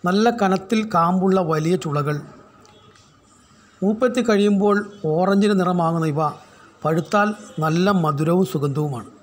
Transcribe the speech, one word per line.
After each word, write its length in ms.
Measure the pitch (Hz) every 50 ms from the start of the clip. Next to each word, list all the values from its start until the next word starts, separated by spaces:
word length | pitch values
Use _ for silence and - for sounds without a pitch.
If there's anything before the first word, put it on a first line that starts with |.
| -
നല്ല 220 | 180 185 208 220 240 233 233
കനത്തിൽ 380 | 202 190 190 185 - - - 220 220 220 -
കാമ്പുള്ള 460 | 170 165 175 185 185 180 190 185 190 180 156
വലിയ 260 | 160 156 156 165 185 180 -
ചുളകൾ. 320 | 160 143 147 143 147 147 147 - - - - - - _ - - - - - - - - - - _ _ _ _ _ _ _ _ _ - _ - _ _ _
മൂപ്പെത്തി 400 | 185 202 220 220 262 247 254 262 240
കഴിയുമ്പോൾ 480 | 233 214 196 202 208 202 190 208 208 202 208 208 - - - - 156 156
ഓറഞ്ചിന് 420 | 170 185 190 196 196 208 208 208 190
നിറമാകുന്ന 440 | 180 180 180 170 165 160 170 165 160 160 139
ഇവ 80 | 151 156 147 - - - - - - - - _ _ -
പഴുത്താൽ 440 | 151 165 170 165 - - 208 208 208 214 - - - - - 156
നല്ല 240 | 160 160 170 185 202 202 185 160
മധുരവും 420 | 151 147 139 156 160 170 185 190 185
സുഗന്ധവുമാണ്. 580 | - 151 139 143 135 151 151 147 135 117 104 - - -